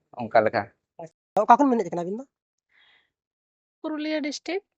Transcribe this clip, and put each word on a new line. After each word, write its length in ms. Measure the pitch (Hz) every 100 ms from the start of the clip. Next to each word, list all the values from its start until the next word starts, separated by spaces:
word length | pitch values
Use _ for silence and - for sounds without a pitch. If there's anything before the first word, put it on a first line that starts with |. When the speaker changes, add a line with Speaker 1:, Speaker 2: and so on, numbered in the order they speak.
| _
Speaker 1:
ᱚᱱᱠᱟ 260 | - 113 117
ᱞᱮᱠᱟ᱾ 220 | 107 113 101 _ _ - 165 - _ -
Speaker 2:
ᱚᱠᱟ 180 | 311 240
ᱠᱷᱚᱱ 140 | 285
ᱵᱮᱱ 100 | 233
ᱦᱮᱡ 80 | 170
ᱟᱠᱟᱱᱟ 160 | 175
ᱟᱹᱵᱤᱱ 160 | 175 214
ᱫᱚ? 60 | 277 _ _ _ _ _ _ _ _ _ _ _ _ _ _ _
Speaker 3:
ᱯᱩᱨᱩᱞᱤᱭᱟᱹ 360 | 320 302 302 311
ᱰᱤᱥᱴᱨᱤᱠᱴ, 480 | 294 262 - 370 -